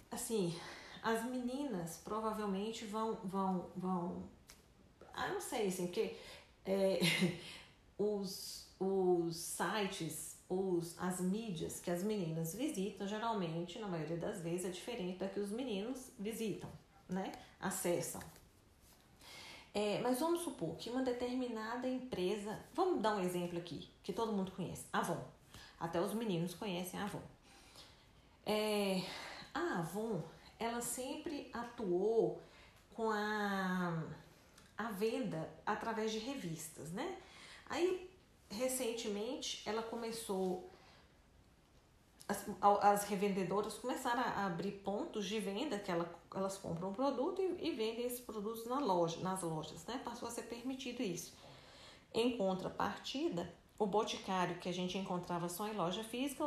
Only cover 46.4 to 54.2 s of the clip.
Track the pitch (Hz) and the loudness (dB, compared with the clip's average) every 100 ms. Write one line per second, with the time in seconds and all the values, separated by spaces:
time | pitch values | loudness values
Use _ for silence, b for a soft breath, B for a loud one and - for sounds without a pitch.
46.4 | 190 190 - 165 190 208 277 247 285 403 | -2 -2 -4 -2 -2 0 2 2 2 2
47.4 | 381 - 311 269 220 226 240 247 - 220 | 0 0 0 0 0 0 -2 -4 -6 -4
48.4 | 202 226 233 262 269 180 165 165 170 185 | -4 -4 -2 2 4 6 4 2 0 0
49.4 | 170 156 147 - - 247 240 226 233 226 | 0 -2 -4 -8 -6 -6 -6 -6 -6 -6
50.4 | 226 233 262 262 247 240 220 165 - B | -6 -6 -4 -4 -4 -2 0 0 -4 B
51.4 | B B B B B B - - 240 233 | B B B B B B -4 2 4 4
52.4 | 190 185 - - 202 202 - 262 320 175 | 4 2 0 0 0 -2 -4 0 0 0
53.4 | 170 - - - 208 202 233 247 | -2 -8 -12 -2 2 4 2 0